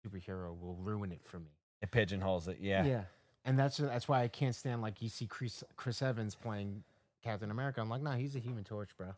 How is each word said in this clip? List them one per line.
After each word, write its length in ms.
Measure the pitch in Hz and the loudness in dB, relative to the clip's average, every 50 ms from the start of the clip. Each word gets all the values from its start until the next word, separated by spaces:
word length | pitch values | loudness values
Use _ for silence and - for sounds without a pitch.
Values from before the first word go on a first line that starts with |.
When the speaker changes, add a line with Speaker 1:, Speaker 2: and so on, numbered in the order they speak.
| - | -12
Speaker 1:
superhero 520 | 107 98 92 87 - 95 92 90 85 85 85 | -10 -10 -8 -8 -6 -6 -4 -4 -6 -8 -8
will 160 | 87 87 90 | -8 -8 -6
ruin 360 | 90 92 104 107 104 101 92 | -6 -4 -4 -2 -2 -2 -4
it 120 | 85 - - | -6 -8 -12
for 160 | - - 87 | -12 -12 -12
me. 120 | 82 76 - _ _ _ _ - | -12 -12 -18 _ _ _ _ -8
Speaker 2:
It 100 | 104 95 | -4 4
pigeonholes 560 | - 117 104 87 101 92 95 95 92 87 80 | 6 6 6 6 2 0 2 2 2 2 0
it, 100 | 92 90 - | -4 -6 -2
yeah. 240 | 95 98 98 95 120 | 2 4 6 6 6
Speaker 1:
Yeah. 180 | 139 127 110 95 90 - _ _ _ _ _ - | 6 4 2 0 -6 -12 _ _ _ _ _ 2
And 120 | 127 131 | 4 6
that's, 200 | 135 135 143 - | 6 6 4 4
that's 300 | - 147 139 120 123 - | 2 0 2 0 0 2
why 140 | - 139 127 | 4 4 4
I 60 | 120 | 4
can't 280 | 117 - - 143 127 113 | 2 2 2 2 2 2
stand, 260 | - - 131 120 117 | 0 -2 -2 -2 0
like, 200 | 110 110 104 - | -2 -4 -4 -4
you 80 | 117 110 | -6 -6
see 160 | - - 120 | -4 -4 -6
Chris, 380 | - - - 127 113 - - - - - | -6 -4 -4 -6 -6 -6 -8 -14 -14 -12
Chris 260 | - - 127 110 - | -6 -4 -4 -2 0
Evans 340 | 139 131 120 113 110 104 - | 2 0 2 0 -2 -4 -4
playing 480 | - - 113 107 104 101 101 98 104 - _ _ _ _ _ _ _ - | -4 -6 -4 -2 -2 -2 -4 -6 -8 -10 _ _ _ _ _ _ _ -6
Captain 260 | 117 107 95 110 107 | -4 -4 -2 -2 -4
America. 300 | 107 123 135 139 127 123 | -2 -2 -2 -2 -2 -2
I'm 80 | 110 110 | -2 -2
like, 120 | 117 131 | -2 -2
"Nah, 120 | 147 147 131 | 0 0 0
he's 200 | 123 135 143 139 | 0 0 -2 -4
a 40 | 131 | -4
Human 240 | 110 123 120 107 98 | -4 -4 -6 -6 -6
Torch, 260 | - 107 104 104 - - | -6 -6 -6 -6 -8 -10
bro." 100 | - 92 92 98 | -10 -10 -10 -10